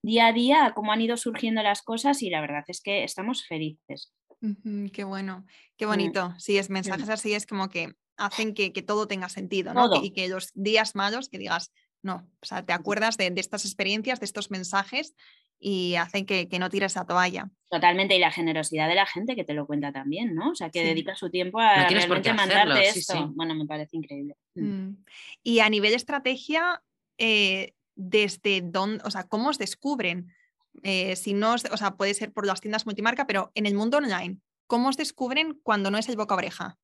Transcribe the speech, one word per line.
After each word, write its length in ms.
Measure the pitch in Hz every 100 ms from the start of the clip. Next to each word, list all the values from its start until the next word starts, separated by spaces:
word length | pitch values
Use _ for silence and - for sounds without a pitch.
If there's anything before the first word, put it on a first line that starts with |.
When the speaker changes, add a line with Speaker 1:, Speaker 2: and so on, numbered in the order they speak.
Speaker 1:
día 260 | 202 226 233
a 40 |
día, 340 | 226 240 302 262
a 60 |
cómo 180 | 220 214
han 80 | 220
ido 160 | 226 240
surgiendo 460 | 247 226 233 220
las 180 | 214 202
cosas 400 | - 226 277 277
y 80 | 220
la 100 | 165
verdad 220 | 147 147 147
es 120 | 175
que 220 | - 202
estamos 420 | 123 - 208 262
felices. 680 | - 160 156 156 _ 139 - _ _ _
Speaker 2:
Ujú, 480 | 220 202 220 202 202
qué 100 | 196
bueno, 420 | 196 196 190 185 190 _ _ _
qué 100 | 214
Speaker 1:
Mm. 20 |
Speaker 2:
bonito. 460 | 208 170 196 180 175
Sí, 200 | - 202
es 120 | 196
Speaker 1:
Mm. 40 |
Speaker 2:
mensajes 340 | 190 190 190 208
así, 260 | 220 214
es 100 | 208
como 240 | 208 202 190
que 260 | 185 165 - _ -
hacen 380 | 202 - 220
que, 180 | 208 190
que 100 | 185
todo 260 | 180 208 208
tenga 200 | 196 185
sentido, 460 | - 190 196 185
¿no? 140 | 233 247
Speaker 1:
Todo. 100 | -
Speaker 2:
Que, 60 | 202
y 40 |
que 160 | 190 185
los 240 | 185 -
días 400 | - 196 214 220
malos 340 | 202 202 226 269
que 100 | 185
digas, 340 | 196 170 175 _ _ _
no, 240 | 196 180 - _
o 60 | -
sea, 180 | 190
te 80 | 180
Speaker 1:
Ujú. 80 | 180
Speaker 2:
acuerdas 360 | 170 202 220 220
de, 120 | 185
de 100 | 180
estas 240 | 185 208
experiencias, 560 | 196 - 196 214 220 254
de 60 | 202
estos 240 | - 202
mensajes 640 | 190 180 196 196 254 302 _ _ _ _ _
y 380 | 202 190 180 175
hacen 280 | 170 202
que, 240 | 196 190 175
que 100 | 180
no 100 | 185
tires 240 | 196 196
la 100 | 190 180
toalla. 420 | 180 180 180 196 _ _
Speaker 1:
Totalmente, 440 | 170 175 180 196
y 40 | 185
la 100 | 170
generosidad 580 | 180 165 160 156 156 156
de 60 |
la 120 | 180 196
gente 280 | 175 226
que 80 | 247
te 100 | -
lo 120 | 151 143
cuenta 240 | 147 143
también, 420 | 139 139 165 233
¿no? 160 | 165 233
O 40 |
sea, 160 | 339 165
que 100 | 170
Speaker 3:
Sí. 40 | 165
Speaker 1:
dedica 280 | 160 160 190
su 140 | 180
tiempo 280 | 180 180 214
a 200 | 226 196
Speaker 3:
No 40 | 180
tienes 180 | 185 175
por 120 | 175
Speaker 1:
realmente 40 |
Speaker 3:
qué 80 | 202 220 190
hacerlo, 220 | 196 202
Speaker 1:
mandarte 180 | 135 196
Speaker 3:
sí, 60 | 190
Speaker 1:
esto. 120 | 160
Speaker 3:
sí. 100 | 180 151
Speaker 1:
Bueno, 200 | 151 165
me 120 | 156 151
parece 300 | 151 151 165
increíble. 400 | 147 143 143 - _
Mm. 100 | -
Speaker 2:
Mm. 400 | 208 196 190 196 _ - - -
Y 160 | - 233
a 80 | 214
nivel 240 | 214 208
estrategia, 880 | 240 240 285 269 262 - 311 349 349 _ _ _ _
eh, 540 | 226 214 196 190 190 _ _ -
¿desde 640 | 185 214 202 185 208 190
dónde, 400 | 175 180 196 214
o 60 | -
sea, 140 | 196
cómo 240 | 180 214 254
os 100 | 302
descubren? 680 | 190 - 277 277 185 175 180 _ _ _ _ -
Eh, 340 | 196 185 185 185
si 160 | -
no 200 | 202 220
os, 100 | 233
o 120 | - 208
sea, 180 | 202 196
puede 160 | 196
ser 180 | 202 214
por 140 | 214 202
las 140 | 185
tiendas 240 | 214 214 220
multimarca, 400 | 202 214 247 269
pero 240 | 196 190
en 100 | - 208
el 80 |
mundo 220 | 202 220 285
online, 400 | 277 185 185 190 _ _ _
¿cómo 240 | 240 254
os 60 | 269
descubren 600 | 302 - 254 269 320 294
cuando 280 | - 208 196
no 60 | 214
es 100 | 220
el 80 | 226
boca 180 | 208
a 40 | 190
oreja? 400 | 175 - 180 -